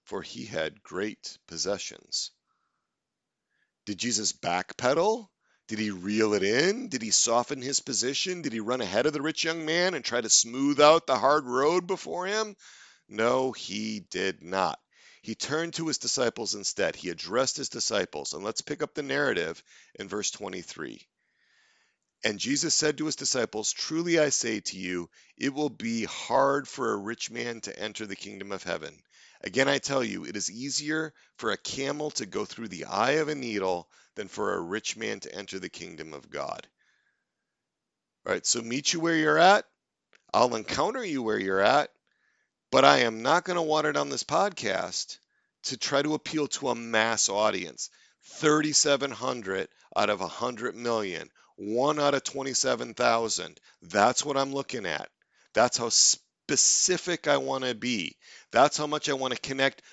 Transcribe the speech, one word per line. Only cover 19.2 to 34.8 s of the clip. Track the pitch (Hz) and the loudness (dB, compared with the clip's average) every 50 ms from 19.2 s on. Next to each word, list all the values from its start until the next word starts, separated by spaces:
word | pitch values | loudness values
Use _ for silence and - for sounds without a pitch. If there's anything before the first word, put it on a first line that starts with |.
| 147 135 110 87 85 80 85 - - _ - - - _ - | 2 2 0 0 -2 -4 -6 -10 -14 _ -20 -20 -20 _ -14
in | - 101 95 | -14 -10 -8
verse | 101 104 98 - | -6 -4 -4 -4
twenty-three. | - - 104 98 95 92 85 - - - 78 64 53 - - _ _ _ _ _ _ _ _ _ _ _ _ _ _ _ _ _ _ _ _ _ _ _ - | -6 -6 -10 -10 -10 -10 -12 -12 -12 -10 -10 -10 -12 -14 -20 _ _ _ _ _ _ _ _ _ _ _ _ _ _ _ _ _ _ _ _ _ _ _ -2
And | 110 104 95 | -2 -2 -2
Jesus | - 120 143 139 135 156 - | -2 -2 -2 0 0 0 0
said | - 156 151 147 131 | 0 0 0 0 -2
to | 156 | -4
his | 156 143 | -6 -6
disciples, | - 120 - - 127 117 - - 107 107 - | -4 -4 -2 0 0 -2 -2 -4 -4 -4 -4
"Truly | - - - - 156 165 170 175 170 160 | -4 -6 -6 -4 -4 -4 -2 2 2 2
I | 151 143 | 2 2
say | - - - 117 110 104 | 2 0 -2 -2 -4 -4
to | - - - 95 | -4 -6 -8 -6
you, | 92 90 90 87 85 - _ _ - _ _ | -6 -4 -4 -4 -6 -8 _ _ -20 _ _
it | - - 135 | -4 -4 -4
will | 135 143 151 143 | -2 -2 -2 -2
be | 110 85 110 117 117 117 104 | -4 -4 -4 -4 -2 -2 -4
hard | - - - - - 120 131 135 139 139 147 135 - | -6 -6 -8 -2 2 4 4 4 4 2 0 -2 -6
for | - - 127 113 | -8 -4 -2 -2
a | 107 | -2
rich | 101 98 107 117 - - - | -2 -2 -6 -8 -8 -8 -8
man | 110 120 117 120 117 113 | -8 -6 -6 -6 -8 -8
to | - 101 - - | -10 -12 -10 -8
enter | 101 107 101 - 110 | -8 -8 -8 -8 -10
the | 101 98 | -10 -10
kingdom | - - 98 101 98 98 101 | -10 -12 -14 -12 -12 -10 -8
of | 98 92 | -10 -8
heaven. | - 90 87 82 78 76 78 85 _ _ _ - - - _ _ | -6 -4 -6 -6 -6 -10 -16 -18 _ _ _ -20 -20 -20 _ _
Again, | - - 90 127 135 139 | -10 -4 0 2 2 4
I | 143 135 | 2 0
tell | - - 139 135 | 0 0 0 0
you, | 123 107 98 92 76 | 0 -2 -4 -8 -8
it | 64 92 | -8 -8
is | 104 92 - | -6 -6 -6
easier | 95 117 127 143 127 143 147 147 156 160 160 156 - _ _ _ _ | -8 -8 -8 -6 -6 -6 -4 -4 -4 -4 -6 -8 -10 _ _ _ _
for | - - 110 | -6 -4 -4
a | 104 - | -4 -4
camel | - - - 135 135 139 147 151 151 151 | -6 -8 -6 -4 -4 -4 -4 -4 -6 -6
to | - - 110 | -6 -6 -8
go | 92 92 101 104 | -6 -6 -6 -6
through | - - - 117 104 | -6 -8 -12 -12 -10
the | 90 82 71 | -10 -10 -8
eye | - - 98 113 127 | -4 0 2 4 4
of | 147 160 156 143 | 4 2 2 0
a | 151 | -4
needle | 139 131 117 107 101 95 92 90 87 82 _ _ _ _ _ - | -6 -4 -4 -2 0 0 0 0 -2 -4 _ _ _ _ _ -12
than | 101 104 92 | -12 -12 -8
for | - 104 104 98 92 | -6 -4 -2 0 0
a | 92 | -2
rich | 85 85 95 110 | -2 -4 -4 -4